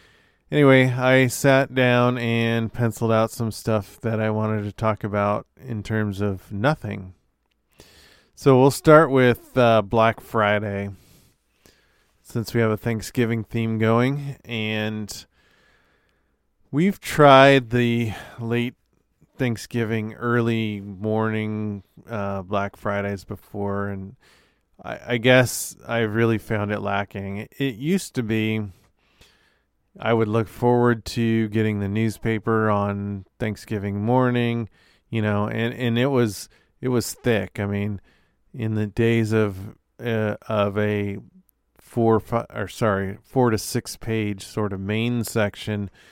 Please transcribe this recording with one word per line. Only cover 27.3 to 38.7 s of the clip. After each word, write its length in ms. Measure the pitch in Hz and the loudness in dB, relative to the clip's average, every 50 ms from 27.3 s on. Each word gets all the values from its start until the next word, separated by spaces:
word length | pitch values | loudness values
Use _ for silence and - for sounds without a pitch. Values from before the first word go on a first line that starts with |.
| 98 101 | -10 -12
It, 160 | 113 - _ - | -12 -14 _ -6
it 180 | 139 135 113 | -6 -6 -6
used 400 | 95 135 156 190 190 - - - | -6 -4 -2 -2 -2 -4 -6 -8
to 80 | 131 120 | -6 -4
be 380 | 107 113 110 110 110 110 110 107 101 87 _ _ _ _ _ _ _ _ _ - _ _ _ _ _ _ _ _ _ _ _ _ _ _ - | -2 -2 -2 0 -2 -2 -4 -6 -8 -12 _ _ _ _ _ _ _ _ _ -20 _ _ _ _ _ _ _ _ _ _ _ _ _ _ -8
I 140 | - 110 117 | -2 0 0
would 140 | 113 113 104 | 2 0 0
look 200 | 107 117 110 - | 0 -2 -2 -4
forward 580 | - - 127 123 123 120 120 120 117 113 - | -6 -2 2 2 4 4 4 4 2 0 -2
to 420 | - - 120 117 113 113 113 113 107 | -8 -4 -2 0 0 0 0 0 0
getting 320 | 104 110 110 107 107 101 | 0 0 0 0 -2 -2
the 80 | 101 98 | -4 -4
newspaper 800 | 98 110 113 113 98 - - 113 113 107 - 113 113 110 110 110 | -2 -2 -2 -2 -4 -4 -4 -4 -4 -2 -2 0 0 2 2 2
on 560 | 104 101 101 101 101 101 101 101 101 98 95 _ _ - | 0 0 0 -2 -4 -6 -6 -8 -8 -10 -12 _ _ -8
Thanksgiving 600 | 117 107 104 - - - 110 104 98 101 98 101 | -6 -6 -6 -8 -8 -8 -8 -6 -4 -4 -4 -4
morning, 720 | 104 113 123 127 127 123 123 123 120 117 117 117 113 104 _ _ _ _ _ _ _ - | 0 2 2 2 2 2 2 0 -2 -2 -2 -4 -6 -8 _ _ _ _ _ _ _ -8
you 140 | - 113 107 | -6 -2 -2
know, 240 | 107 104 104 104 110 | 0 0 -2 -2 -4
and, 260 | 113 113 113 117 120 | -4 -4 -4 -4 -4
and 240 | 113 127 120 113 117 | -4 -4 -2 0 0
it 100 | 123 143 | 0 2
was, 420 | 139 127 120 107 98 - - - _ _ _ _ _ - | 2 2 0 0 -2 -6 -14 -18 _ _ _ _ _ -8
it 80 | - 127 | -6 -2
was 240 | 127 120 101 - - | -2 -2 -2 -4 -8
thick. 460 | - - 127 117 101 95 90 - - | -6 -2 0 0 0 -2 -4 -6 -6
I 60 | 101 | -6
mean, 340 | 101 101 101 101 104 104 95 _ _ _ _ _ _ _ _ _ _ - | -4 -4 -4 -4 -4 -6 -10 _ _ _ _ _ _ _ _ _ _ -12
in 220 | 135 113 110 | -8 -6 -4